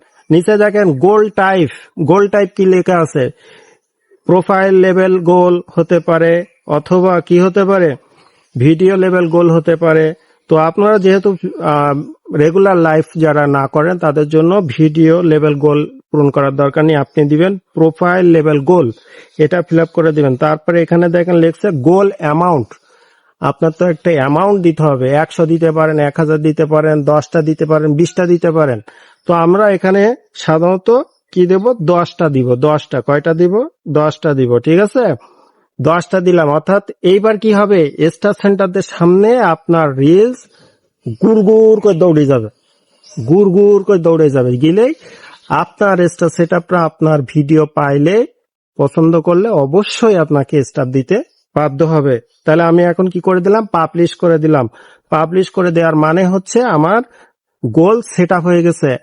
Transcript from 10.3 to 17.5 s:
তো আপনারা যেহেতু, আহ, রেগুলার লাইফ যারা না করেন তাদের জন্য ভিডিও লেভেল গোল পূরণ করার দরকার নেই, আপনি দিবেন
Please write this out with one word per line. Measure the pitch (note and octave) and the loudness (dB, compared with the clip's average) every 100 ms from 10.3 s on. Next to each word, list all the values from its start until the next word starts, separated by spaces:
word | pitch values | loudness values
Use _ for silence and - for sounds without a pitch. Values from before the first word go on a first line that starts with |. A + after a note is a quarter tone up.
| _ _ | _ _
তো | D#3+ D#3+ | 0 0
আপনারা | E3 G#3 G#3+ | 0 0 2
যেহেতু, | F#3+ F#3+ G3+ F#3 F#3 D#4 E3 | 2 2 0 -4 -8 -8 -4
আহ, | D3 D3 C#3+ G3 D#4 - E3+ | -2 0 -2 -6 -16 -8 0
রেগুলার | D3+ F3 G3 F3+ E3 | 0 2 2 2 2
লাইফ | D#3 D#3 E3 | 0 -2 -2
যারা | D#3+ D3 C#3+ | 0 0 0
না | C#3 C3+ | -2 -2
করেন | D#3 D#3+ F#3 | -2 -2 -2
তাদের | E3 D3 D3+ | -2 -2 0
জন্য | D#3 E3 G3 E3+ A#2 | 0 2 0 -2 0
ভিডিও | D#3 D3+ D#3+ E3 | 0 2 2 2
লেভেল | F3 D#3 D3+ C#3+ | 2 0 0 0
গোল | D3 D3 D3+ - _ | 0 0 -4 -10 _
পূরণ | D3+ C#3+ | 0 0
করার | C#3 C#3 C3+ | 0 -2 0
দরকার | C#3+ D3 | -2 0
নেই, | D#3 D3+ | 0 0
আপনি | C#3 - D3 | -2 -2 0
দিবেন | D3+ F3+ | 0 0